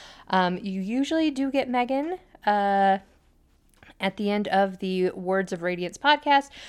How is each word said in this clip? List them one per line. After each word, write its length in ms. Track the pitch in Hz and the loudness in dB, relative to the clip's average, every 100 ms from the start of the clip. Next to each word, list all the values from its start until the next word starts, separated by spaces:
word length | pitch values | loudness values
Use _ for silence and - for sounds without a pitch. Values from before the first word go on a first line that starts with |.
| - - - | -20 -20 -2
Um, 280 | 190 180 180 | 2 2 0
you 240 | 196 190 | -6 -6
usually 500 | 190 247 277 320 311 | -4 -2 0 0 0
do 200 | 262 269 | 0 -2
get 180 | 277 254 | -2 -2
Megan, 500 | 247 247 269 311 370 - - - | -2 -2 -2 -4 -6 -12 -8 -2
uh, 540 | 208 202 196 196 196 - _ _ _ _ _ _ _ - - | 0 2 4 4 2 -2 _ _ _ _ _ _ _ -20 -8
at 180 | 190 190 | -6 -4
the 140 | 202 | -2
end 160 | 208 208 | 0 0
of 320 | 190 196 185 | 2 2 0
the 320 | 190 185 185 | -4 0 0
Words 420 | - 180 190 185 | -2 -2 0 0
of 80 | 180 | -4
Radiance 360 | 175 175 175 - | -4 -4 -6 -2
podcast, 520 | 277 294 294 277 277 - | 2 2 4 2 2 -10